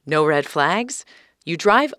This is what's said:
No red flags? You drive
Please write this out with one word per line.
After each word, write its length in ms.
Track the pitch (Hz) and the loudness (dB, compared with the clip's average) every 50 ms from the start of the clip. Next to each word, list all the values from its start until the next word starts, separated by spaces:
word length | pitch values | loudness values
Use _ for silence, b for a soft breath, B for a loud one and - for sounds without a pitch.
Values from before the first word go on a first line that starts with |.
| _ | _
No 180 | 139 156 151 156 | -2 0 0 2
red 220 | 151 151 143 139 | 2 2 0 -2
flags? 580 | - - 156 143 151 180 220 240 254 269 - b b b b b b b b _ | -2 -2 0 0 0 0 -2 -4 -6 -10 -14 b b b b b b b b _
You 140 | 156 170 160 | -8 -6 -2
drive 340 | - 208 208 247 294 294 - | 2 2 4 4 2 0 -4